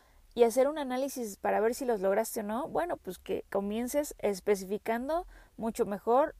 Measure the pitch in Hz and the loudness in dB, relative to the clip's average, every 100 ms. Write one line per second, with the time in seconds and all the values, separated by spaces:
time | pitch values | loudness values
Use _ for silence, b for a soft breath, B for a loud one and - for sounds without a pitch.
0 | b b b - 233 240 269 311 269 254 | b b b 4 4 6 2 2 -4 -2
1 | 269 262 220 196 202 196 220 247 262 214 | -4 -4 -8 -4 0 2 2 0 0 0
2 | 190 202 226 226 208 226 311 226 349 311 | 2 2 0 -4 -4 -4 -2 -2 -2 -4
3 | - 180 - - - 202 202 220 247 294 | -8 -12 -6 -6 -2 -4 -2 -4 -2 -2
4 | 294 - 208 190 - 202 185 208 - 233 | -4 -2 -2 -2 0 0 0 -6 -2 -4
5 | 269 330 370 b b - 226 220 196 202 | -2 -4 -4 b b -8 -6 -2 -2 -2
6 | - 247 302 | 2 4 4